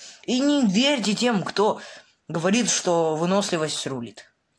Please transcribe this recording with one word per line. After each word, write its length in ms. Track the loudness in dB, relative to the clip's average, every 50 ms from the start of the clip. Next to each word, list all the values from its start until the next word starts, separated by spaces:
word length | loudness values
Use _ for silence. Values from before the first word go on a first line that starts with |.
| -18 -20 -20 -10 -4
И 140 | -2 0 2
не 260 | 2 2 2 2 2
верьте 480 | 2 4 4 4 2 2 0 0 -2 0
тем, 280 | 0 0 0 0 0
кто 380 | -2 -2 0 0 2 0 0 -2 -8 -16 -20 -20 -20 _ _ _ _ -8
говорит, 420 | -4 -2 0 2 2 2 2 0
что 460 | 0 0 0 2 2 2 2 2 0
выносливость 720 | 0 0 2 2 0 0 0 -2 -2 -2 -2 -4 -6 -6
рулит. 400 | -6 -6 -8 -8 -10 -14 -18 -20 _ _ _ _ _ _